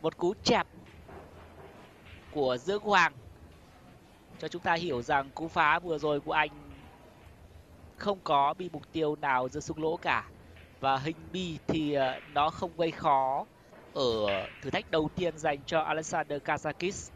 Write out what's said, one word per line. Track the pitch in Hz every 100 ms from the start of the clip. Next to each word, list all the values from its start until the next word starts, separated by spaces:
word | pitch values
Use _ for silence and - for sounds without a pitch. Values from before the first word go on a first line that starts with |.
Một | 160 -
cú | 175 214
chẹp | - 226 170 - - - - - - - - - - - - - - - -
của | 151 131 123
Dưỡng | 131 202
Hoàng | 208 196 165 - - - - - - - - - - - - -
cho | 156
chúng | 175
ta | 180
hiểu | 170 170 123
rằng | 120 143 139
cú | - 160
phá | 180 151 165
vừa | 175 156
rồi | 151 147
của | 147
anh | 156 151 147 - - - - - - - - - - - - - -
không | 208 190
có | - 143 139
bị | 165 180
mục | 151 143
tiêu | 160 151 151
nào | 147 127 127
rơi | 147
xuống | - 156
lỗ | 156 170
cả. | 170 120 101 - - - - -
Và | 135 135
hình | 143 160 160
bi | 185 180 151 -
thì, | 165 147
ờ, | 143 131 135 -
nó | 143 151
không | - 185 165
gây | 170
khó | 151 160 139 131 139 208 - - - -
ở | - 127 113 104 98 107 -
thử | 135
thách | 156 -
đầu | 160 151 -
tiên | 175 156
dành | 156 147 135
cho | 165
Alexander | 156 156 156 175 151 147
Kazakis. | - 147 156 143 175 196 -